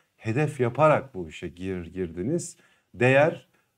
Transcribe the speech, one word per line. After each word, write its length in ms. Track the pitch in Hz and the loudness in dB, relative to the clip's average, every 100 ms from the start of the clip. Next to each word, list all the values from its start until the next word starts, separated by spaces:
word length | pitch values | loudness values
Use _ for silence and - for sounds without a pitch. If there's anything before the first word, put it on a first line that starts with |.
| _ _ | _ _
hedef 420 | 110 113 151 151 | -4 -2 -2 0
yaparak 560 | 190 123 156 123 - 92 | -2 4 4 4 0 -10
bu 140 | 80 | -10
işe 180 | - 87 | -10 -12
gir-, 380 | 82 95 92 82 | -8 -6 -6 -8
girdiniz. 720 | 92 87 82 104 170 175 - _ _ _ | -6 -6 -4 -4 -4 -6 -14 _ _ _
Değer 540 | - 123 135 156 170 _ _ _ | 0 4 6 4 0 _ _ _